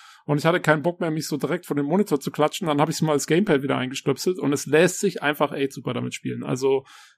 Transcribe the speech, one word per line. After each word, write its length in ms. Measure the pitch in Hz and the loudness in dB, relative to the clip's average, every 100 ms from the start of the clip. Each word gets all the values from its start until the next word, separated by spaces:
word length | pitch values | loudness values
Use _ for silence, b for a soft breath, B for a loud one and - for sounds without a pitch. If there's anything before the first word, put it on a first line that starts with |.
| b b | b b
Und 140 | - 147 | -4 0
ich 80 | 160 | 2
hatte 140 | 175 | 2
keinen 220 | 160 156 | 2 2
Bock 180 | 175 175 | 2 -2
mehr, 100 | 170 | -4
mich 160 | 156 - | -2 -4
so 80 | 151 | -4
direkt 300 | 143 175 - | -2 -4 -2
vor 100 | 143 | -4
den 100 | 143 | 0
Monitor 320 | 190 202 143 | 0 2 0
zu 100 | - | -2
klatschen. 360 | - 151 - 165 | 0 0 2 -2
Dann 140 | 143 | 0
hab 80 | 156 | 0
ich's 120 | - | 0
mal 100 | 156 | 2
als 140 | 143 - | 2 2
Gamepad 360 | 165 208 139 | 2 4 2
wieder 140 | 135 131 | 2 -2
eingestöpselt 600 | 127 135 - 131 185 185 | -2 -4 -4 -2 -2 0
und 140 | 139 | 0
es 140 | 143 - | -2 2
lässt 320 | 151 175 - | 4 4 2
sich 220 | 196 - | -2 0
einfach 300 | 147 151 147 | -2 0 -2
echt 200 | 139 135 | 0 -4
super 220 | 135 139 | -4 -6
damit 200 | 123 123 | -6 -6
spielen. 280 | - 127 120 | -8 -8 -8
Also, 400 | 143 131 135 135 b b b | -4 0 2 0 b b b